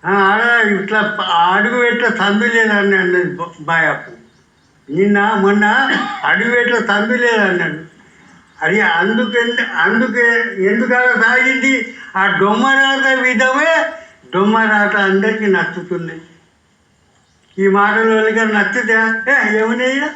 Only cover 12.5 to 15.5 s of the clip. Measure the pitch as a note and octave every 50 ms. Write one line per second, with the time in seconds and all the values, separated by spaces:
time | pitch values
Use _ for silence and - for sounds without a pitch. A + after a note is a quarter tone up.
12.5 | G#3+ A3+ B3 C4+ C4+ C4+ C#4 C4+ C4+ C4+ C4+ C4+ C4 C4 B3+ B3 B3+ A3 C4 B3+
13.5 | C4 C#4+ D4+ E4 E4 D#4 - - - - - - - _ - - - F3+ G3 G#3
14.5 | A3 A3+ A3 A3 G#3+ G#3 G#3 G3 G3+ G3+ G3 F#3+ F#3+ G3 G3 A3 A3 G#3+ G#3+ G3+